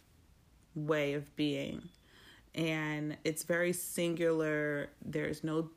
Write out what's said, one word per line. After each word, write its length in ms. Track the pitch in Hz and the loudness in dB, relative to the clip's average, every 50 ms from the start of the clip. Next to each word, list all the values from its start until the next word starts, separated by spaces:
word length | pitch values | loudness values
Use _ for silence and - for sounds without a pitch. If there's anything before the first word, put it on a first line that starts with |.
| - - - - - _ - - - - - - - _ - | -20 -20 -20 -20 -20 _ -20 -20 -20 -20 -20 -20 -20 _ -8
way 400 | 156 151 147 156 151 143 143 143 | -6 0 2 2 2 2 2 0
of 200 | 147 143 - - | -2 -6 -8 -2
being. 540 | - 151 147 143 139 139 - - - - 175 - _ _ - - - - - - - - - - | 0 0 2 2 0 -2 -4 -6 -8 -10 -12 -18 _ _ -20 -20 -20 -20 -20 -20 -20 -20 -10 -4
And 640 | - 165 160 160 156 156 151 151 151 151 151 151 - - | -2 0 0 0 0 -2 -2 -2 -2 -2 -4 -4 -2 -2
it's 180 | 160 160 156 | -2 -2 -2
very 300 | - - 175 170 175 175 | 0 0 2 4 4 2
singular. 1160 | 180 175 - - - - 175 170 165 160 170 165 160 160 160 156 151 151 151 151 147 143 139 - - - - | 2 0 -4 -6 -2 0 0 0 2 2 4 4 4 4 2 2 2 2 0 0 0 -2 -4 -6 -10 -12 -10
There's 380 | - 151 156 151 156 151 151 | -4 -4 -2 -2 -2 -4 -2
no, 280 | - 160 156 160 165 160 - | -2 0 0 0 0 -2 -4